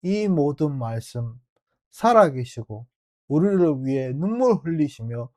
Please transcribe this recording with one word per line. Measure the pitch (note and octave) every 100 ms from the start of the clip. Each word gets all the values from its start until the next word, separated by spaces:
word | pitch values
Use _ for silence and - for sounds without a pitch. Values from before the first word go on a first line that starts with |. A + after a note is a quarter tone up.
이 | F3+ G3+ G#3+
모든 | F3 D3 C#3+ D3+ C#3
말씀 | A#2 A2+ A#2+ - A#2 A#2 _ _ _ _ _
살아계시고 | - A3+ A#3 F#3 C3 B2 - A2 G#2+ A#2+ _ _ _ _
우리를 | D3 F#3+ G3 F3 C#3
위해 | C3 C3+ C3
눈물 | C3+ F3+ A#3 B3+
흘리시며 | G3 D#3+ E3 D3 - A2+ A#2+ A#2+